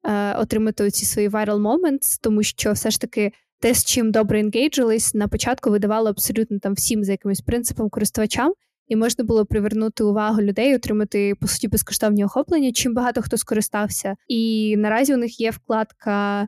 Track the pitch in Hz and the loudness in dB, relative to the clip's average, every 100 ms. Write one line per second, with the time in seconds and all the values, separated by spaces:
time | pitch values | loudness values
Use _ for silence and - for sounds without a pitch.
0 | - 208 202 202 214 214 220 214 202 - | -2 0 0 -2 -2 0 0 0 0 0
1 | 202 - 208 214 214 208 208 294 349 277 | -2 0 0 0 0 0 2 2 2 0
2 | - - 226 214 208 - 214 208 226 - | -2 -2 0 2 0 -2 -2 0 -2 -2
3 | 240 - 208 _ _ _ 226 247 - 254 | -4 -2 -2 _ _ _ 0 2 0 0
4 | 226 220 208 214 214 226 294 277 233 220 | 2 2 2 2 0 0 0 2 2 2
5 | - 220 208 214 - 254 240 208 202 214 | 0 -2 -2 -2 -2 0 2 2 2 0
6 | 220 208 - 202 220 202 196 202 - 220 | 0 -2 -2 -2 -2 -2 -4 -2 -2 -2
7 | 196 196 202 196 - 240 233 - 214 - | -2 -2 -2 -4 -2 -2 -4 -4 -4 -2
8 | 214 - 214 - 277 392 _ _ _ 220 | -2 -2 -2 0 0 -2 _ _ _ 0
9 | 226 226 220 220 208 220 202 214 220 - | 0 0 2 2 2 0 0 0 -2 0
10 | 214 208 214 220 202 202 254 262 - 214 | 2 2 2 2 2 2 2 2 0 -2
11 | 214 208 202 202 208 - 202 214 - - | 0 0 0 0 -4 -2 -2 -2 -2 -2
12 | 214 208 202 - 294 330 269 233 262 233 | 2 2 2 -2 0 2 2 0 -2 0
13 | 247 240 220 226 - 220 208 214 208 - | 0 -2 -2 -4 -2 -2 0 -2 -2 -4
14 | 196 196 _ 233 226 220 214 208 214 220 | -6 -8 _ -2 0 0 2 2 2 2
15 | 269 262 240 - 226 220 - 220 214 _ | 2 2 -2 -2 -4 -4 -4 -2 -2 _
16 | - 202 202 202 | -4 -2 0 -2